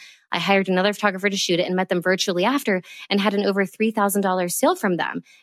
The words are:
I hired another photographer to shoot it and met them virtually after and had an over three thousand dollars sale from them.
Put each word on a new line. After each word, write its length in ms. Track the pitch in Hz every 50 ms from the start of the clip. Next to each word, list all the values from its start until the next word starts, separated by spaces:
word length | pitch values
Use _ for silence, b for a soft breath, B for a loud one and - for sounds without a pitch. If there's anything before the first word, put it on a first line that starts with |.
| B B B B B B
I 80 | - 175
hired 300 | 165 190 196 196 190 185
another 240 | 185 185 185 208 202
photographer 360 | - - 208 185 185 185 202
to 60 | 196
shoot 240 | 190 - - 175 165
it 80 | 175 -
and 80 | 185
met 140 | 185 185 -
them 120 | 185 175
virtually 440 | 160 185 190 185 - - 175 175 185
after 360 | 220 269 285 - 226 196 185 - B B B B B
and 100 | 196 202
had 140 | 196 214 202
an 120 | 202 202
over 200 | 196 196 202 196
three 260 | 185 - - 220 226
thousand 300 | 220 214 202 202 185 202
dollars 340 | 196 190 185 185 180 175 -
sale 220 | - - 302 370 359
from 180 | - 196 180
them. 260 | 160 - - - 175 - b b b